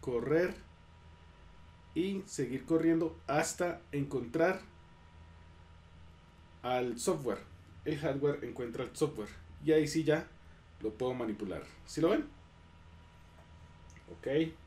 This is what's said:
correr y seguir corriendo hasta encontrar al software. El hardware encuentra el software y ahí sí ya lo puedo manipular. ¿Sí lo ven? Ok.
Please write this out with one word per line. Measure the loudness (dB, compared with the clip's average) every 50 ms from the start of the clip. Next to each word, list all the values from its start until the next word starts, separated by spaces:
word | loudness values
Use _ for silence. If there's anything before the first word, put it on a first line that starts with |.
correr | -4 -2 -2 -2 2 4 4 4 4 2 -2 -6 -14 -20 -20 -20 -20 -20 -20 -20 -20 -20 -20 -20 -20 -20 -20 -20 -20 -20 -20 -20 -20 -20 -20 -20 -20 -8 -2
y | -2 -2 0 -2 -4 -6
seguir | -8 -4 -4 -4 -2 -2 -6 0
corriendo | 2 2 4 6 6 4 4 2 0 -2 -6 -4 0
hasta | 2 2 2 2 0 -2 -2 -2 -2 -4 -10 -6
encontrar | -4 -4 -4 -2 -2 -4 -4 -2 2 4 4 4 4 0 -4 -14 -20 -20 -20 -20 -20 -20 -20 -20 -20 -20 -20 -20 -20 -20 -20 -20 -20 -20 -20 -20 -20 -20 -20 -20 -20 -20 -20 -20 -20 -20 -20 -20 -20 -20 -20 -20 -20 -8 -2
al | 0 2 2 2 0 -2 -2
software. | 0 0 0 0 0 -2 -2 -2 -6 -16 -18 -20 -20 -20 -20 -8 -4
El | -4 -4 -2
hardware | -2 -2 -2 2 2 2 0 0 -4
encuentra | -8 -6 -6 -6 -6 -4 -6 -6
el | -6 0
software | 0 0 0 0 -4 -8 -10 -10 -16 -18 -18 -16 -6 2
y | 4
ahí | 6 6 6 4
sí | 2 0 4
ya | 4 4 4 2 -4 -14 -20 -20 -20 -20 -20 -20 -20 -20 -6
lo | -6 -6 -4
puedo | 0 -2 0 0
manipular. | 0 -2 -2 -2 -2 -4 -6 -4 -6 -8 -12 -18 -20 -16
¿Sí | -8 -2 2
lo | 4 4
ven? | 4 4 0 -2 -10 -20 -20 -20 -20 -20 -20 -20 -20 -20 -20 -20 -20 -20 -20 -20 -20 -20 -20 -20 -20 -20 -20 -20 -20 -20 -20 -20 -20 -20 -20 -20 -20 -20 -16 -16 -16 -8
Ok. | -6 0 2 2 2 0 -2 -12 -18